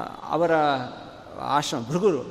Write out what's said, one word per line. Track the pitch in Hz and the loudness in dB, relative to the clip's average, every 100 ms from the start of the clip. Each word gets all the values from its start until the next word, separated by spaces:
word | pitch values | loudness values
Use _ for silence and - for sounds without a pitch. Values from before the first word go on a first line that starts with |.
| - - - | -6 -8 -2
ಅವರ | 156 170 160 147 131 127 - - - - - | 2 4 6 4 2 -2 -10 -16 -18 -14 -8
ಆಶ್ರಮ, | 123 143 143 139 113 | 0 0 0 -4 -2
ಭೃಗುರು, | 170 202 139 113 | 2 2 2 -2